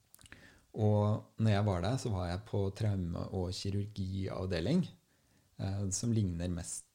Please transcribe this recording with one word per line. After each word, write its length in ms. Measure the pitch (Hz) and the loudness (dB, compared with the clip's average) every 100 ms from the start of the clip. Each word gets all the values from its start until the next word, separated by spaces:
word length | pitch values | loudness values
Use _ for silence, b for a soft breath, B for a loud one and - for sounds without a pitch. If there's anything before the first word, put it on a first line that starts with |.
| _ - B B B B B | _ -20 B B B B B
Og 500 | - 107 104 104 107 - - | 2 4 6 4 2 -2 2
når 80 | 110 | 4
jeg 120 | 101 107 | 4 4
var 160 | 90 | 2
der, 120 | 92 127 | 0 0
så 100 | 117 | -2
var 180 | 95 90 | -2 -2
jeg 140 | 90 - | -4 -2
på 140 | 104 98 | -2 -2
traume- 520 | - 107 98 85 87 - | 0 0 0 -2 -4 -4
og 160 | 95 87 | -4 -4
kirurgiavdeling, 1300 | 90 98 101 101 101 95 95 95 - 92 85 92 185 - - b b b b b - | -4 -4 -4 -4 -4 -4 -4 -4 -4 -2 0 2 2 0 -6 b b b b b -6
eh, 300 | 98 101 98 | -4 -2 -2
som 220 | 95 120 | -2 0
ligner 360 | 113 95 85 90 | 2 2 0 -2
mest 360 | 85 82 - - | -4 -6 -10 -10